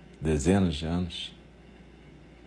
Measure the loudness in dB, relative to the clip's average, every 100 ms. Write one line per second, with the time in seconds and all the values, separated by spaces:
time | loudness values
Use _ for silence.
0 | -20 -6 0 2 4 4 2 0 -4 -4
1 | -4 -8 -14 -16 -20 -20 -20 -20 -20 -20
2 | -20 -20 -20 -20